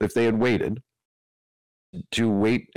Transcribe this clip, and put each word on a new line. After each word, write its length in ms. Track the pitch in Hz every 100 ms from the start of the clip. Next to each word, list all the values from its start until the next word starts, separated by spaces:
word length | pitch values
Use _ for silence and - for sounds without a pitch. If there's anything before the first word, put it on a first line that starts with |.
if 140 | 107
they 100 | 117
had 140 | 117 110
waited 420 | 123 107 - 113 - _ _ _ _ _ _ _ _ _ _ 90 -
to 180 | - 113
wait, 400 | 98 107 117 -